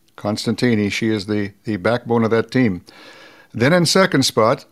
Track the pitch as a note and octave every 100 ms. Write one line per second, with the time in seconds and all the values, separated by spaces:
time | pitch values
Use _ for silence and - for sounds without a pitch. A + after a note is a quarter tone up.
0 | _ - G#2 G#2+ - A2 B2 A2 G2+ -
1 | A2+ G#2+ G2 G#2 G2+ - - G#2 G#2 A#2+
2 | - A#2 A2 A2+ A2 B2+ A#2+ F2+ - -
3 | - - - - _ - C#3 F3+ D#3+ F#3+
4 | F#3+ D3 B2+ - A2 C#3 -